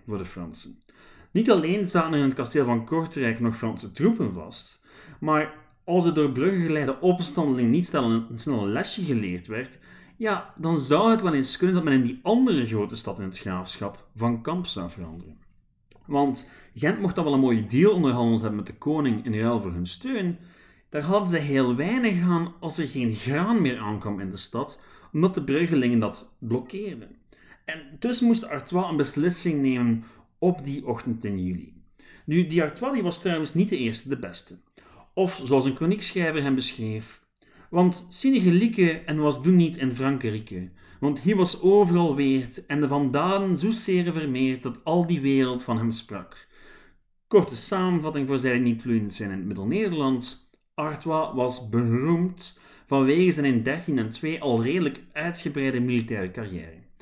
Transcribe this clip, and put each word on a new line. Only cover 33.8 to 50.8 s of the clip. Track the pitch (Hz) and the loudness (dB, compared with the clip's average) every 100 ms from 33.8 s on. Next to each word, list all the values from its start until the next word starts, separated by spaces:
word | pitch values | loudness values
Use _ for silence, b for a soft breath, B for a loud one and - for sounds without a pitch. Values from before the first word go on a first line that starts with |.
| 117 113 131 | -2 -4 -6
de | 139 | -8
beste. | 90 90 - 87 _ B B B B | -8 -14 -18 -20 _ B B B B
Of | - 185 - | -2 0 -2
zoals | 127 135 135 | 2 2 2
een | |
kroniekschrijver | 131 160 208 - 185 165 156 | 0 -2 -2 -4 -2 -2 0
hem | 139 131 | 0 -2
beschreef, | 127 - 110 110 110 - _ _ b b b | -4 -6 -6 -6 -10 -20 _ _ b b b
"Want | 175 180 175 - | 2 2 2 -12
zienige | - 269 262 180 | -2 2 4 6
lieke | 175 226 202 170 | 4 4 4 2
en | 160 - 151 | 2 -4 0
was | 151 127 | 0 2
doen | 147 180 | 4 6
niet | 165 - | 6 2
in | 131 123 | -4 0
Frankrike, | 135 135 117 107 107 92 90 b b b | 0 0 -2 -4 -8 -10 -10 b b b
want | 143 135 | -2 0
hij | 185 202 | 2 4
was | 175 - | 2 2
overal | 180 202 185 175 170 139 | 6 8 6 4 4 2
weerd | 139 135 123 - - | 2 2 -2 -12 -4
en | 147 | 0
de | 143 | 2
vandalen | 147 135 139 175 196 196 156 | 2 2 2 2 0 0 0
zoesere | 196 226 - 180 175 | 0 -2 0 0 0
vermeerd | 160 147 127 131 127 | -2 -2 0 0 0
dat | 127 117 | -6 -6
al | - 175 170 | 0 2 2
die | 165 | 0
wereld | 135 135 127 123 | 2 2 2 -2
van | - 113 | -2 -2
hem | 117 | -2
sprak." | 113 - 101 90 - - b b b b b _ _ - | -4 -10 -14 -14 -20 -20 b b b b b _ _ 4
Korte | 214 180 117 | 4 4 -4
samenvatting | - 190 185 175 151 147 135 | -4 0 2 2 0 -2 0
voor | 135 | 0
zij | 127 | 2
die | 123 | 2
niet | 123 113 | 2 0
vloeiend | 123 113 104 | 0 0 0
zijn | - 101 | -6 -6
in | 98 | -6
het | 92 | -6
Middel-Nederlands. | 95 101 185 214 160 139 127 - - _ _ _ | -4 -2 0 0 0 0 0 -4 -14 _ _ _
Artois | - | -6